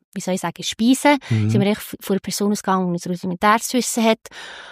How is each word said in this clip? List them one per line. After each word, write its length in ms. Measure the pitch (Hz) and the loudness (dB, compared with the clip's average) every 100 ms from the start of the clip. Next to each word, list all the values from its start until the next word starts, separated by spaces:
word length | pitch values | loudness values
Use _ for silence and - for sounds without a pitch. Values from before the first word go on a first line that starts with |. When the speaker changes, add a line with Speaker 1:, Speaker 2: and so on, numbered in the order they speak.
| _ | _
Speaker 1:
wie 80 | - | -10
soll 120 | 185 | -4
ich 80 | 185 | -4
sagen, 220 | 170 - | -4 -8
speisen. 540 | - - 226 262 285 285 - | -10 0 2 4 4 2 2
Speaker 2:
Mhm. 200 | 110 107 | 0 2
Speaker 1:
Sind 120 | 117 | 2
wir 60 | 190 | 2
echt 140 | 214 | 0
f-, 140 | - - | -4 -12
von 140 | - 190 | -4 -2
einer 60 | |
Person 300 | - - 202 | -2 -2 0
ausgegangen, 420 | 214 - 190 180 | 0 0 0 0
die 140 | 175 180 | -2 -4
ein 40 | |
rudimentäres 600 | 180 185 175 208 226 - | -6 -6 0 2 2 2
Wissen 300 | 254 - - | -2 -2 0
hat. 160 | 220 220 - - - - - | 2 2 -4 -18 -18 -18 -20